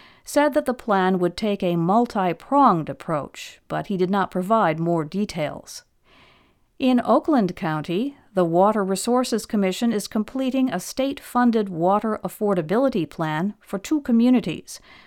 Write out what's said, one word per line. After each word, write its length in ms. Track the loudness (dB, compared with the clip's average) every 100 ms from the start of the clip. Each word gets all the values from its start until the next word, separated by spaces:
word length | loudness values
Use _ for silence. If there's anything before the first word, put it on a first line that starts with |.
| -20 _
said 300 | -2 0 2
that 120 | 0 -2
the 80 |
plan 460 | -6 0 2 2 2
would 160 | 0 -2
take 260 | -4 -2
a 140 | 0 0
multi-pronged 1120 | 2 2 2 0 -2 -4 0 4 4 4 -2
approach, 720 | -8 -6 -6 -6 -14 -20 -18 -8
but 200 | -6 -4
he 100 | -2
did 120 | 0
not 220 | 0 0
provide 480 | -2 0 2 2 0
more 240 | 0 0
details. 800 | -2 -4 -4 -4 -6 -8 -16 -20 _ _ _ _ _ _ _ _ _ -2
In 220 | 2 2
Oakland 540 | 4 2 4 2 2 -2
County, 580 | -4 -4 -4 -4 -4 -8 _
the 120 | 0 2
Water 380 | 4 4 2
Resources 640 | 0 -2 0 0 0 -4 -2
Commission 460 | 0 0 0 -2
is 160 | -2 -4
completing 640 | -4 -4 -4 -2 0 0
a 80 | -2
state-funded 880 | -6 -4 -4 -4 -4 2 2 2 -2
water 520 | 0 2 2 0 -4
affordability 840 | -6 -4 0 0 0 0 2 0 -4
plan 460 | -4 -4 -2 -4 -6
for 180 | -10 -8
two 220 | -4 -2
communities, 800 | 2 4 4 4 0 -8 -12 -20 -20 -20